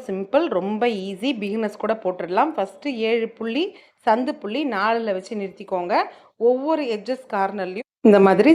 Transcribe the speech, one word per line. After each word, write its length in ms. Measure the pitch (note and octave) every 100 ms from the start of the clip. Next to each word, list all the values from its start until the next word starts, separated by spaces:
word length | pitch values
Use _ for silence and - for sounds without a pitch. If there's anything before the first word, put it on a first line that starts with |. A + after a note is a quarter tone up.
| -
சிம்பிள், 380 | F#3+ F#3+ C#4+ E4 G3
ரொம்ப 260 | F#3+ G#3+ A#3+ G#3 F#3+
ஈஸி, 220 | F#3+ B3 A#3
பிகினர்ஸ் 400 | G3+ G#3+ G#3+ G#3+
கூட 120 | G#3+ A3
போட்டுடலாம். 480 | F#3 F3+ E3+ F#3+ D4+ D4+
ஃபஸ்ட்டு 380 | G3 - D4 A#3+ A3
ஏழு 160 | A#3 A3+ -
புள்ளி, 280 | A3+ A#3+ G4 - _ _ -
சந்து 260 | A3+ B3+ D4+
புள்ளி 200 | G3+ A#3+ D4+
நாலுல 400 | G3+ G#3+ A#3 A3 F#3
வச்சு 220 | F#3 G#3+
நிறுத்திக்கோங்க. 540 | G3 F#3 G3 F#3 F3 B3 G4+ - _ - A#3
ஒவ்வொரு 340 | B3+ C#4+ D#4+ C4+ G#3+
எட்ஜஸ் 320 | G3+ B3+ -
கார்னர்லயும் 540 | G#3 G3 G3+ F#3 F#3 - _ A3
இந்த 100 | G3+ G3
மாதிரி 260 | F#3+ A#3+